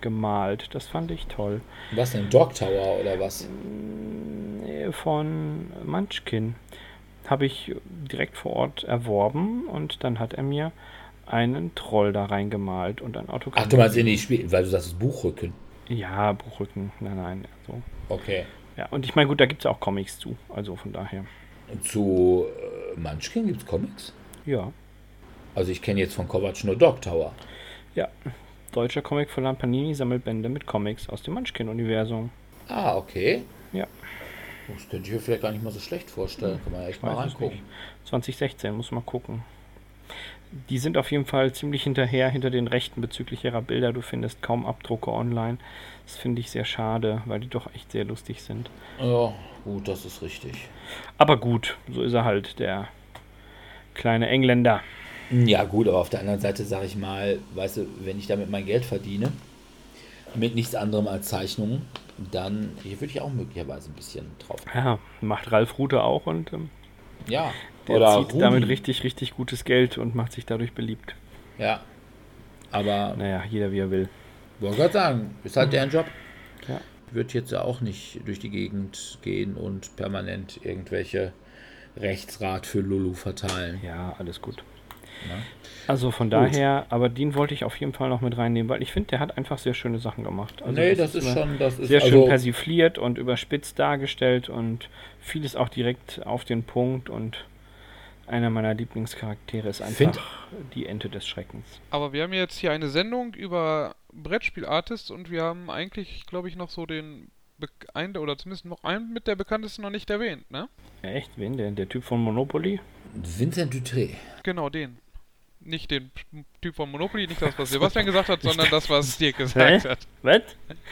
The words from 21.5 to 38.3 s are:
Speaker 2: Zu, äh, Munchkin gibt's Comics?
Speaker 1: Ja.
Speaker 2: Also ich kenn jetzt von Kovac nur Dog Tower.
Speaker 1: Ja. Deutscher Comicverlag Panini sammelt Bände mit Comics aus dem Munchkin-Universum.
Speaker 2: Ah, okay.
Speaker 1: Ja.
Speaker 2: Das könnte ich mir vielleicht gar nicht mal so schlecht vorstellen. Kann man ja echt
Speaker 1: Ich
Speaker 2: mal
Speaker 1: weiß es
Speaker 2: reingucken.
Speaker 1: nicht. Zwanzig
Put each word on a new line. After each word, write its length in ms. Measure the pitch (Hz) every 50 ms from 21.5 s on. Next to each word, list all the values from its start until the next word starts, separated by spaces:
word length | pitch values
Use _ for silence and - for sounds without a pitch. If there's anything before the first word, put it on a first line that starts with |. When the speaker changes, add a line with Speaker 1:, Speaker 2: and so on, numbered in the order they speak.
| - - - - 110 98 -
Speaker 2:
Zu, 640 | - - 107 104 98 92 92 90 90 90 90 85 - - - - 98 95 95 92 92 90
äh, 20 | 82
Munchkin 480 | 82 78 76 78 - - - 226 226
gibt's 180 | 208 175 - -
Comics? 480 | - - - - - - - - - - - - - - - -
Speaker 1:
Ja. 260 | 147 139 113 92 113 - - - - - - - - - - - - - - - - -
Speaker 2:
Also 160 | - 92 90
ich 100 | 90 -
kenn 160 | - - 101
jetzt 180 | 98 95 - -
von 120 | - 90
Kovac 380 | 82 - - 98 98 92 - -
nur 100 | 101 95
Dog 240 | 117 170 156 123 -
Tower. 320 | - 92 85 82 78 80 - - - - - - - - - - - - -
Speaker 1:
Ja. 140 | - - - - - - 131 120 - - - - - - - -
Deutscher 300 | 120 120 117 - 147 139
Comicverlag 560 | - 143 147 147 - - - 131 131 131 -
Panini 360 | - 123 123 131 143 160 151
sammelt 300 | 135 131 120 123 123 -
Bände 240 | 117 113 110 110 117
mit 180 | 131 143 -
Comics 420 | - - 107 101 104 110 - - -
aus 140 | - 110 -
dem 120 | - 165
Munchkin-Universum. 960 | 240 262 - - - 117 110 110 117 117 110 113 110 110 113 117 110 113 120 - - - - - - -
Speaker 2:
Ah, 300 | - - - 196 139 82
okay. 460 | 95 92 - - - 92 - 196 240 247 - - - - - -
Speaker 1:
Ja. 140 | 190 - - - - - - - - - - - - - - - - -
Speaker 2:
Das 220 | - 104 95 - -
könnte 180 | - 92 92 95
ich 60 | 107
mir 60 | 110
vielleicht 220 | 104 - 117 104 -
gar 100 | 110 107
nicht 100 | 107 110
mal 80 | 110
so 80 | 104 101
schlecht 300 | - - - - - -
vorstellen. 480 | - - 95 92 - - - 98 90 - -
Kann 80 | 87 87
man 100 | 90 90
ja 60 | 87
echt 80 | 95
Speaker 1:
Ich 60 | - -
Speaker 2:
mal 80 | 123 -
Speaker 1:
weiß 120 | 120 131
es 60 | - -
Speaker 2:
reingucken. 240 | - 117 - 98 101
Speaker 1:
nicht. 40 | - - - - - - - - -
Zwanzig 300 | - - 123 120 -